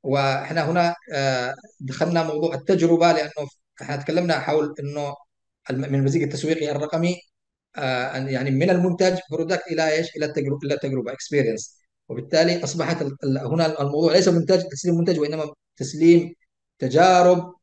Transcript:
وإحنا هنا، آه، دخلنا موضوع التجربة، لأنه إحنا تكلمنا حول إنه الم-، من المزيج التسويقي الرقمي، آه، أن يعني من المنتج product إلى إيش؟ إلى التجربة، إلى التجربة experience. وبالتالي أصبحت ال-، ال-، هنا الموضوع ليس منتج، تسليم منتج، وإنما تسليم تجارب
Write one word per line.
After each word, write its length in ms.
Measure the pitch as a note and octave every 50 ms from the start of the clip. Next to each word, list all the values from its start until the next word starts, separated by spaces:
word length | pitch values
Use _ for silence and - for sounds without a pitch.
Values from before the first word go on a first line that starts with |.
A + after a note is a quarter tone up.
| -
وإحنا 680 | C#3 C3+ C#3 C3+ C3+ C3 C#3 C#3+ - D#3+ E3 D3+ D#3
هنا، 240 | E3 F3 E3+ E3+ F3 - _ - D#3
آه، 420 | C#3 C#3 C3+ C3 B2+ B2 B2 - - - - _ _
دخلنا 440 | C3+ C3 C3 - E3 E3+ E3+ E3 D#3+
موضوع 320 | D#3 D3+ D3+ E3 E3+ E3
التجربة، 560 | C3+ - - F#3+ F3 E3 E3 E3+ E3+ E3 F3
لأنه 360 | D#3+ D#3 D3 D3+ - D3+ D3 C#3+ _ _ _ _ _ -
إحنا 140 | - - D3
تكلمنا 440 | C#3 C#3 - D#3 F3 F3 F3 D#3+ C#3
حول 360 | - - D3+ D#3 D3+ D3 D3+ -
إنه 360 | C#3+ C#3+ C#3+ D3 C#3+ C#3+ D3 - - _ _ _ _ _ _ _ _ -
الم-، 120 | C3 C3 C#3 C#3
من 40 | C3+
المزيج 280 | C#3 C3+ C#3 D#3 E3 D3
التسويقي 480 | D3 C#3+ - - D3+ D#3+ D#3+ D3+ D3
الرقمي، 460 | D3 C#3+ D3+ D3+ - D#3+ E3+ F3 F3+ F3 _ _ _ _ _ _ _ _ _ _ _
آه، 420 | - C#3+ C3 B2+ B2+ B2 C3+ -
أن 120 | C3 C3+ C3+
يعني 220 | C3 B2 C3+ C#3
من 180 | C3+ C3+ E3 F#3+
المنتج 500 | F3+ F3+ F3 F3+ E3+ - F#3+ F#3 F3+ F3+ - -
product 320 | D3+ D#3 E3 D#3+ F#3 E3+ - F3+
إلى 200 | E3 D#3+ D#3+ D#3+
إيش؟ 240 | D3+ D#3+ E3+ E3 -
إلى 100 | D3+ D3+
التجربة، 340 | D3+ D3+ D#3+ C#3 C3+ C#3+ C#3+ -
إلى 80 | C#3 D3
التجربة 380 | - - C#3 C3+ B2+ A2+ -
experience. 680 | C3+ - - - D3+ C#3+ B2+ A2+ A2+ A2 - - _ _ _ _ _ _ _ _
وبالتالي 540 | - A#2+ C3 - - D#3 E3 F3 F3 E3+ F3
أصبحت 380 | - - E3 D3+ E3 E3 E3
ال-، 160 | D3+ C#3 C#3 - -
ال-، 140 | C#3 C3+
هنا 440 | C#3 C3+ - D#3 E3 E3 D#3 D3+ D3+
الموضوع 320 | C#3+ C#3+ C#3+ D3 E3+ D#3+ D3+
ليس 140 | F#3+ F#3
منتج، 360 | G3 E3+ E3+ D3+ - F#3 F3 - -
تسليم 240 | - - - F3 E3+
منتج، 220 | E3 E3+ F#3+ F3 D#3
وإنما 340 | D3 D3 D3+ D#3 D3+ D3 - _ _ _ _
تسليم 560 | _ B2+ A#2 - D3+ D#3+ E3+ E3+ E3+ E3+ - - _ _ _ _ _ _ _ _ _
تجارب 760 | C3+ C3 B2 D#3 F3 F#3 F#3 F3+ F3 F3+ F3+ E3+ E3 - - _